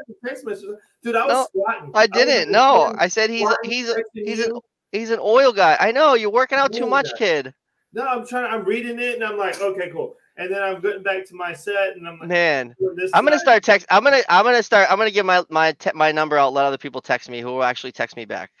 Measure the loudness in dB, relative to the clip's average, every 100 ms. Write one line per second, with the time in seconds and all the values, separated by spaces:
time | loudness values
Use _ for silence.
0 | -10 -14 -12 -12 -12 -12 -12 -16 _ _
1 | -4 -2 0 0 -2 -4 -4 -6 -2 2
2 | 2 2 2 2 2 4 6 6 4 0
3 | -2 0 -2 0 0 -2 -4 -6 -4 -4
4 | -6 -10 -8 -4 -6 -6 -14 _ _ -8
5 | -4 -2 2 4 6 6 4 4 2 4
6 | 4 4 2 0 0 0 0 -2 -2 0
7 | -2 -2 0 0 -4 -14 _ _ _ -8
8 | -4 -6 -6 -6 -6 -4 -4 -4 -6 -6
9 | -6 -4 -6 -4 -6 -4 -6 -4 -8 -8
10 | -10 -12 _ -12 -8 -4 -4 -4 -4 -4
11 | -4 -6 -8 -10 -10 -10 -6 -2 -4 -6
12 | -16 -14 -4 0 2 0 -4 -6 -6 -4
13 | 0 2 4 2 4 4 4 2 4 2
14 | 4 2 4 4 4 2 4 4 4 2
15 | 2 0 2 0 0 0 0 0 -4 0
16 | 0 2 0 2 2 2 0 -2 -8 -10
17 | -4 -4 -4 -10 -8 -2 -2 -4 -10 -8
18 | -8 -10 -12 -12 -12 _